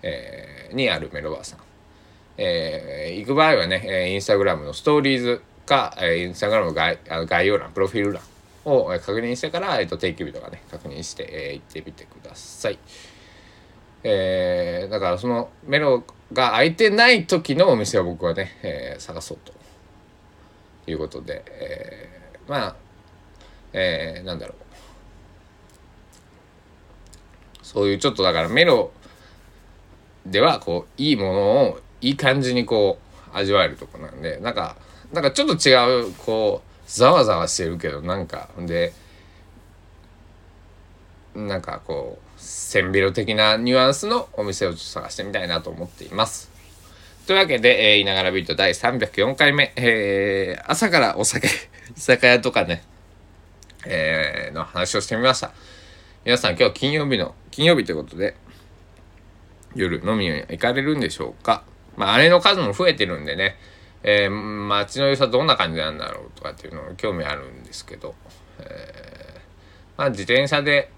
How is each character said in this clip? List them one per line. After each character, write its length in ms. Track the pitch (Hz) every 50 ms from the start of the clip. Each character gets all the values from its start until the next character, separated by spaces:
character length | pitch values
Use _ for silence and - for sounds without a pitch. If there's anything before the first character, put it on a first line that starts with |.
え 680 | - - - 62 58 - - 64 - - - 71 - -
ー、 40 | 95
に 140 | 131 135 110
あ 80 | 90 78
る 120 | 73 69
メ 80 | 76 76
ロ 100 | 76 78
バ 120 | 76 62
ー 20 | -
さ 120 | - -
ん。 20 | - - - _ _ _ _ _ _ _ _ - _ _ _ -
え 720 | - 101 90 87 85 80 80 76 76 76 71 69 73 76 82
ー、 60 | 87 -
行 80 | - 120
く 60 | 139
場 140 | 147 156 156
合 80 | 147
は 100 | 104 85
ね、 160 | 87 95 90 98
え 60 | 92 95 92 90
ー、 100 | 90 95
Instagram 480 | 98 98 - 104 98 98 95 87 78 73
の 80 | 73
ス 100 | 73 -
ト 160 | - 151 147 151
ー 20 |
リ 180 | 143 139 135 123
ー 20 |
ズ 220 | 120 123 120 - - _ _ - -
か、 300 | - 139 135 110 - - -
え 280 | 92 85 85 87 90 90
ー、 20 |
Instagram 360 | 90 - 107 104 110 110 95
の 60 | 82
概-、 260 | 76 80 80 85 80 - - -
あ 80 | 82 82
の、 80 | 82
概 200 | 82 90 85 92 98
要 100 | 104 82
欄、 140 | - -
プ 80 | - 98
ロ 80 | 95 95
フ 100 | - 113
ィ 40 |
ー 20 | 101
ル 80 | 101
欄 100 | 98 87 - - - - - _ - - -
を、 300 | 151 139 127 107 90 90
え 40 | 85
ー、 20 |
確 180 | - - 101 113
認 160 | 117 120 123
し 40 | 123
て 100 | - 151
か 100 | 151 170
ら、 200 | 190 196 156 117
え 40 | 95
ー 40 | 82
と、 80 | 87
定 180 | 80 - 92 80
休 120 | - 87
日 60 | 69
と 80 | 64 -
か 100 | - -
ね、 120 | - - - -
確 180 | - 80 - 73
認 140 | 71 69
し 120 | 82 - -
て、 140 | - - -
え 200 | - 80 71 69
ー、 20 | 71
行 80 | 71
っ 20 | -
て 180 | _ - 80 78
み 80 | 80
て 120 | 80 - -
く 160 | - - -
だ 120 | - - -
さ 360 | - - - - - - 110
い。 80 | 98 - - - - - - - - - - - - - - - - - - - - - - - - _ -
え 800 | 113 104 98 92 92 92 92 92 90 90 90 87 87 87 90 95
ー、 20 | 95
だ 120 | 107 101
か 100 | 95 90
ら 80 | 90 90
そ 80 | 110
の 240 | 123 120 117 - - _ _ -
メ 140 | - 139 151
ロ 240 | 151 143 127 123 120 - - - _ _
が 200 | 113 123 127 117
開 160 | 107 117 139 165
い 60 | 165
て 140 | - 226 214
な 200 | 196 220 233 254
い 160 | 247 208 165
時 300 | - 190 165 165 - 135
の 120 | 151 185 190
お 80 | 135
店 220 | 110 104 98 - 101
を 60 | 90
僕 200 | 87 87 80 90
は 100 | 85 82
ね、 220 | 95 95 90 - -
え 320 | - 95 78 71 62 64 64
ー、 40 | -
探 200 | - - 82 82
そ 140 | - - 82
う 40 | - _
と 80 | - - - - - - - - - - - _ _ _ _ _ _ _ - - - _ _ _ _ - - - -
い 60 | 82
う 40 | 76
こ 100 | 78 -
と 120 | - 67
で、 220 | - - 73 - - -
え 920 | - - - - - - - - - - - - - - - - - - -
ー、 40 | -
ま 160 | 143 135 110
あ、 100 | 92 - - - - - - - - - - - - - - - - - - - -
え 480 | - 92 92 90 82 73 82 80 85 87
ー、 20 | 92
な 120 | 92 87
ん 20 | 78
だ 80 | -
ろ 80 | - -
う。 20 | - - - - - - - - - - - - - - - - - _ _ _ _ - _ - _ - - - - - - - - _ - _ - _ _ _ - _ _ - _ - - - - - - - - - - - - - - - - -
そ 180 | - - 110 101
う 40 | 101
い 60 | 101
う 40 | 95
ち 100 | - 139
ょ 40 |
っ 20 | 117
と 80 | 101
だ 100 | 95 90
か 100 | 82 82
ら 60 | 82 85
メ 160 | 110 143 175
ロ 280 | 170 135 113 101 - - - - - - - - - - - - - - - - - - - - _ - - _ _ _ - _ 92
で 100 | 92 101
は 200 | 127 165 143 -
こ 260 | - - 85 87 -
う、 160 | - _ -
い 100 | 139 156
い 40 | 143
も 160 | 107 98 95
の 80 | 92 101 98 101 110 139 135
を 160 | 104 - - - - - -
い 100 | 120 127
い 60 | 143
感 240 | 139 151 131 131 143
じ 140 | 131 127 123
に 100 | 123 117
こ 340 | 98 117 110 104 98 101 - - - - - - - -
う、 20 |
味 160 | 101 101 95
わ 120 | 101 98 90
え 40 | 80
る 80 | 69
と 100 | - -
こ 120 | - - -
な 120 | 78 73
ん 120 | 71 67
で、 160 | 76 82 78 -
な 140 | 95 120
ん 20 | 117
か、 220 | 101 87 78 - - - - - - - -
な 80 | - 170
ん 40 | -
か 60 | -
ち 120 | - -
ょ 40 | 285
っ 100 | 311 180
と 120 | - - 143
違 400 | 131 127 120 123 127 123 117 98
う、 40 | 90
こ 480 | - - - 110 110 110 104 92 - -
う、 260 | - - - - -
ざ 220 | - - 120 135
わ 120 | 180 165 127
ざ 120 | 107 95
わ 120 | 82 85 -
し 80 | -
て 100 | - 90
る 120 | 82 87 85
け 100 | - 80
ど、 120 | 71 71
な 140 | 80 87 90
ん 100 | 98 87
か、 220 | 80 76 73 76 - - 87
で、 340 | 87 85 85 85 87 87 - - - - - - - - - - - - - - - - - - - - - - - - - - - - - - - - - - - - - - - - - - - - - - - - -
な 240 | - - 101 95 92
ん 40 |
か 180 | 80 - - - -
こ 320 | - 76 71 64 60 - -
う、 80 | - - -
せ 460 | - - - - - - - - 104
ん 100 | 85 92
べ 80 | 95 98
ろ 120 | 95 98
的 220 | 95 120 104 98 107
な 220 | 107 107 107 110
ニ 180 | 113 117 123 127
ュ 40 | 131
ア 100 | 127 131
ン 60 | 139
ス 120 | - -
の 220 | 208 233 247 - -
お 120 | - - 104
店 220 | 101 92 - 101
を 40 | 90
ち 40 | 82
ょ 20 |
っ 20 | 85
と 60 | -
探 260 | - - 82 85 -
し 60 | -
て 80 | - 95
み 80 | 101
た 100 | 104 101
い 60 | 90 87
な 120 | 85 82
と 100 | 82 85
思 160 | 82 82 87
っ 20 | 92
て 160 | - - -
い 60 | -
ま 160 | 95 98 110
す。 240 | - - - - - - - - - - - - - - - - - - - -
と 60 | -
い 40 | 185
う 20 | 196
わ 80 | 190
け 120 | 160 135 117
で 360 | 110 - 113 101 110 107 107
「え 20 |
ー、 40 | 104
い 40 | 98
な 100 | 98 95
が 100 | 95 92
ら 80 | 92
ビ 120 | 92 95 85
ー 20 |
ト」 80 | 85 85
第 200 | - 95 92 87
三 240 | - - 120 127 123
百 220 | 110 - - -
四 160 | 101 123 135
回 160 | - 151 143
目、 200 | 143 147 131 - -
え 800 | 123 123 120 113 110 101 101 98 98 98 101 98 98 95 87 78 -
ー、 60 | -
朝 220 | - 147 - 226 202
か 100 | 170 156
ら 160 | 123 101 - -
お 60 | 110
酒、 240 | - - - - - - - - -
<laughs> 200 | - - - - 120
居 40 | -
酒 260 | - - 127 120 -
屋 140 | - - 123
と 120 | 110 127
か 120 | - 113 92
ね、 180 | 85 85 85 - - - - - - - - - - - - - - - - - - - - -
え 600 | - 80 80 78 78 80 78 78 73 76 76 73 69
ー、 20 | 71
の 100 | 80 78
話 320 | - - 90 92 - -
を 40 | 104
し 60 | 95
て 100 | - 117
み 60 | 110
ま 120 | 120 131 127
し 60 | -
た。 120 | - - - - - - - - - - - - - - - - -
皆 120 | 117 123 123
さ 100 | - 98
ん、 20 |
今 60 | 90 -
日 60 | 123
は 80 | 104
金 200 | - - - 135
曜 160 | 151 156 147 143
日 100 | 127 101
の、 160 | 85 - - - - -
金 160 | - - 147
曜 100 | 170 170
日 80 | 135 95
と 80 | 85
い 20 | 82
う 20 |
こ 80 | 78 71
と 120 | - -
で、 180 | 82 98 - - - - - - - - - - - - - - - - - - - - - - - - - - - - - -
夜 280 | 123 98 90 85 - 80
飲 120 | 98 110
み 120 | 107 98 85
に 40 | 76 73 - -
行 100 | 80 -
か 140 | - 120
れ 100 | 120 135
る 140 | 135 147 156
ん 40 | 143
で 100 | 117 82
し 100 | - -
ょ 140 | 65 60 - -
う 60 | -
か？ 180 | - - - - - - - - - -
ま 140 | - 104 95
あ、 40 | 107
あ 40 | 123
れ 100 | 151 170
の 120 | 175 180
数 200 | 175 202 202 185
も 120 | 147 104
増 160 | 101 - 180 175
え 60 | 156
て 100 | 131 104
る 160 | 90 87 76
ん 40 | 73
で 120 | 76 71
ね、 200 | 87 95 98 - - - - - - - - - -
え 260 | - 104 104 104 101 98
ー、 20 |
街 680 | 101 107 104 107 107 104 101 104 101 101 104 101 - 131
の 80 | 139 139
良 80 | 139
さ 100 | 135 139
ど 160 | 117 113 123
ん 40 | 151
な 100 | 156 123
感 180 | - 92 82 82
じ 60 | 82
な 100 | 78 78
ん 80 | 78 76
だ 120 | 76 76
ろ 120 | - -
う 80 | - - -
と 80 | -
か 80 | - 73
っ 40 | 73
て 120 | - -
い 40 | -
う 40 | -
の 200 | 78 73 - -
興 160 | 90 - 110
味 120 | 92 87 76
あ 100 | 71 73
る 160 | 73 67 65
ん 140 | - 64 60
で 80 | -
す 120 | - - -
け 120 | - -
ど、 180 | - - - - - - - - - - - - -
え 20 | -
ー、 760 | - - - - - - - - - - - - - - - - - - - - - - - - - -
ま 80 | - 143
あ、 40 | 135
自 120 | 117 101
転 260 | 95 - 120 131 139 143
車 140 | 151 147
で 280 | 143 147 143 143 135 - -